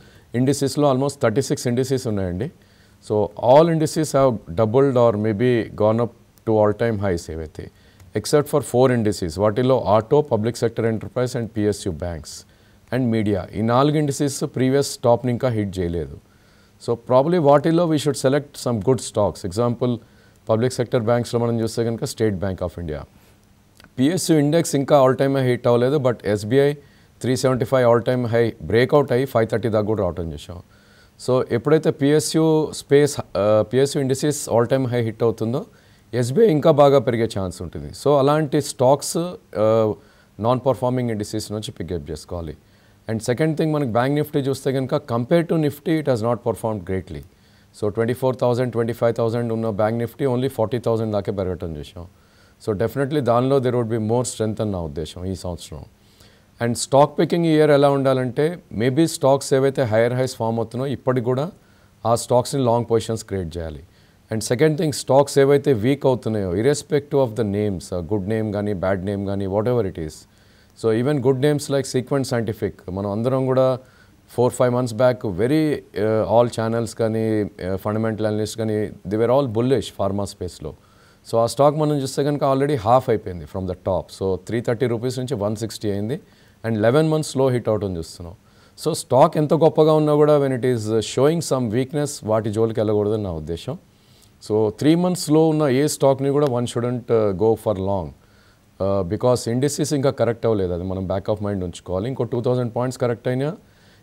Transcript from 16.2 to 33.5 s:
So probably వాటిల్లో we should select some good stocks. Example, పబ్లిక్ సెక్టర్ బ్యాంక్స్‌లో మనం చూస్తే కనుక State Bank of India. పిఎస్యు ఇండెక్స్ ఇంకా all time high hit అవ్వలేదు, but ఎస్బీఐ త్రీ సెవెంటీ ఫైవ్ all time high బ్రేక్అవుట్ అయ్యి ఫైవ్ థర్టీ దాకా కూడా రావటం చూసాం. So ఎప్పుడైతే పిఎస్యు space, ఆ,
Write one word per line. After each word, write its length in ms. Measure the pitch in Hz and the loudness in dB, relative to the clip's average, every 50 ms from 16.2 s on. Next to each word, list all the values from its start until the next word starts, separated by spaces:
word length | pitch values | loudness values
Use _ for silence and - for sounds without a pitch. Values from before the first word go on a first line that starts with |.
| - _ _ _ _ _ _ _ _ _ _ _ - | -20 _ _ _ _ _ _ _ _ _ _ _ -6
So 100 | - 120 117 - - | -4 -4 -4 0 2
probably 320 | 127 131 139 165 175 185 147 | 4 4 4 4 2 4 6
వాటిల్లో 440 | 143 143 147 143 165 165 170 175 | 6 6 6 4 4 2 2 2
we 120 | 160 160 143 | 2 0 0
should 200 | - 147 139 - - | 0 -2 -2 0 0
select 220 | 131 135 147 135 - - - - 131 | 2 2 0 -2 -4 -10 -8 -4 -2
some 160 | 120 107 92 131 | -2 0 2 0
good 120 | 135 - - - | 0 0 -2 -4
stocks. 420 | - 113 104 90 78 - - 95 92 | -2 0 0 0 0 -4 -8 -6 -2
Example, 440 | 110 120 120 117 - 131 123 120 113 - - _ _ _ _ _ _ _ - | -2 0 0 0 0 -2 -2 -2 -4 -8 -14 _ _ _ _ _ _ _ -2
పబ్లిక్ 260 | 110 110 120 127 - | 0 2 0 0 0
సెక్టర్ 280 | - 120 - - 127 110 | -2 -2 -2 -2 0 0
బ్యాంక్స్‌లో 380 | 113 120 120 117 - - 117 | 2 0 0 0 -2 -2 -2
మనం 200 | 120 117 117 113 | 0 0 0 0
చూస్తే 240 | 113 113 - 123 117 | -2 -2 -2 -2 -2
కనుక 200 | 117 117 113 151 | -2 -4 -4 -6
State 300 | 135 - - 110 110 98 | -8 -4 0 0 0 0
Bank 240 | 85 98 98 92 85 92 | -2 -4 -4 -4 -4 -6
of 60 | 87 - 87 | -6 -6 -8
India. 200 | 87 78 73 71 - - - - _ _ _ _ _ _ _ _ _ _ _ _ - - _ - | -8 -8 -8 -10 -10 -14 -20 -20 _ _ _ _ _ _ _ _ _ _ _ _ -20 -10 _ 0
పిఎస్యు 400 | 127 147 185 170 - - 165 151 | 0 0 0 0 0 2 4 4
ఇండెక్స్ 360 | 143 147 156 170 160 - - | 4 4 2 2 0 0 0
ఇంకా 300 | 139 139 - 156 143 131 | -2 2 4 6 6 6
all 120 | 131 127 - | 6 4 2
time 140 | 139 139 139 | 2 0 0
high 200 | 135 127 127 123 | 2 2 0 0
hit 140 | 113 - | 2 2
అవ్వలేదు, 320 | 123 120 120 120 127 143 151 | 2 4 4 4 2 2 2
but 180 | 123 107 95 - - | 0 0 -2 -2 -2
ఎస్బీఐ 480 | 98 107 104 104 104 120 139 139 143 147 147 - - _ _ _ _ _ - - | -2 -2 -2 -2 0 2 4 4 2 2 -2 -8 -20 _ _ _ _ _ -6 -2
త్రీ 140 | 117 131 | -2 0
సెవెంటీ 280 | 123 131 131 131 117 123 | 0 0 0 0 0 0
ఫైవ్ 260 | - 135 131 123 117 | 0 2 4 4 4
all 160 | 117 120 - 131 | 4 4 2 0
time 180 | 127 123 123 | 0 0 0
high 240 | 110 113 117 117 110 - - 80 | 0 2 2 2 0 -2 -6 -4
బ్రేక్అవుట్ 500 | 78 101 117 127 127 156 147 135 - 135 | 0 2 2 4 4 4 2 4 2 0
అయ్యి 140 | 123 143 | 0 0
ఫైవ్ 220 | 139 - 117 113 107 | 0 0 0 0 0
థర్టీ 200 | 123 110 113 117 | 0 -2 -2 0
దాకా 180 | 101 107 104 | 0 0 0
కూడా 160 | 101 110 104 98 | 0 0 0 -2
రావటం 300 | 87 80 92 85 82 73 | -2 -2 -4 -8 -8 -10
చూసాం. 300 | 76 - - 87 87 - _ _ _ _ _ _ _ - _ _ - - | -12 -14 -16 -18 -18 -20 _ _ _ _ _ _ _ -20 _ _ -10 -4
So 180 | - 123 131 - - | 0 0 0 0 0
ఎప్పుడైతే 400 | 117 117 - 147 156 160 - 170 | -2 -2 2 2 2 2 2 0
పిఎస్యు 800 | - - 135 143 151 156 147 - - 160 160 160 156 156 156 - 185 | 0 0 2 2 2 2 2 0 0 0 2 2 2 2 0 -2 -6
space, 480 | - - - 139 143 147 139 - - | -10 -2 2 4 4 4 4 0 -4
ఆ, 440 | - - - 95 101 107 | -8 -4 -2 0 2 4